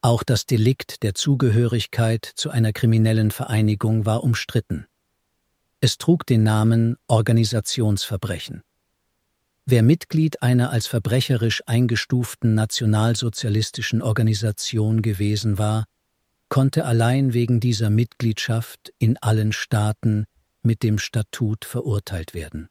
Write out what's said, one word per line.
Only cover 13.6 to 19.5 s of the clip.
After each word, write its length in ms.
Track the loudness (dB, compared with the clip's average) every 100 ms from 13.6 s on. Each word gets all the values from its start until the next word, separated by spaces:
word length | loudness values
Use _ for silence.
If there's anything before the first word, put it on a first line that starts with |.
| -2 -6 -4 -2
Organisation 1000 | 0 0 0 0 -2 -4 -6 -2 0 0
gewesen 560 | 0 -2 -2 -2 -2 0
war, 280 | 0 -2 -4 _ _ _ _ _ _
konnte 360 | 0 2 0
allein 500 | 0 2 2 2 0
wegen 240 | 0 0 2
dieser 320 | 0 0 2
Mitgliedschaft 1000 | 2 0 _ -2 -2 -2 -4 -4 -14 -20 _
in 180 | 0 2
allen 360 | 0 2 0